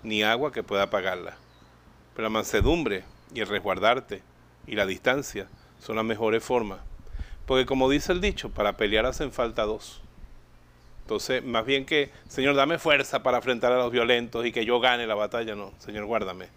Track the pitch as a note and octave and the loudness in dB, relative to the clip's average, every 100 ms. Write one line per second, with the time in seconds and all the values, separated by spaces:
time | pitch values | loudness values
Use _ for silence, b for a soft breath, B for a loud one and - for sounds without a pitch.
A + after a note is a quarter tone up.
0 | A2+ G#2+ G#2+ A#2+ D3 A#2+ G2+ G2 G2 G2+ | -2 2 4 2 0 -4 -2 0 2 0
1 | F#2+ F#2 F2 - - - - - - - | 0 -4 -10 -16 -20 -20 -20 -20 -20 -20
2 | - - A2 A2 G#2 A2 A2 E3+ B2+ F#2+ | -16 -6 -2 -2 0 2 4 2 0 -4
3 | - - - A#2 G2+ G#2 G2+ F#2 G#2 B2 | -8 -20 -14 -8 -4 -2 -2 2 4 4
4 | - F#2+ - - - _ - G#2+ G2 F#2 | -2 -14 -14 -20 -20 _ -6 0 0 2
5 | B2+ C3+ C3 G#2 F#2 - b - - A2 | 2 2 -2 -8 -10 -16 b -20 -6 -2
6 | A2 G#2 A2 A2+ - B2+ G#2+ F#2+ - - | -2 0 0 0 0 -2 -2 -8 -14 -16
7 | - B B B - C3 B2+ C3+ C3 C#3+ | -12 B B B 0 2 2 2 4 2
8 | C#3+ F3+ G3+ - A#2+ - G#2 - G#2 G#2+ | 0 0 0 -2 -8 -2 -2 0 2 2
9 | B2 - C#3+ - A#2+ A2+ G#2+ G#2+ - - | 0 -2 -6 -4 -4 -2 -4 -4 -10 -18
10 | - - - - - - - - - - | -20 -20 -20 -20 -20 -20 -20 -20 -20 -18
11 | - G#2+ - B2+ B2+ A#2 A2+ C#3 C3+ D#3 | -6 -4 -2 -2 0 -2 2 0 2 0
12 | C3+ B - - C3+ C#3 C#3 E3+ D#3+ C#3+ | 0 B -10 0 2 4 4 2 4 4
13 | C3 C3 B2+ B2 A#2 A#2+ B2 B2+ B2 A#2+ | 4 0 2 2 2 2 4 4 2 2
14 | A#2 A#2+ A#2 A#2 A#2+ A#2 A2 A#2+ B2+ A#2+ | 4 2 2 -4 -2 -2 2 4 4 2
15 | A2+ G#2 G#2 A#2 A2+ G#2 G2 - - G#2+ | 0 0 0 -2 -4 -6 -10 -14 -12 -8
16 | G#2 A2+ G2 F#2 F2+ | -2 -2 -2 -8 -14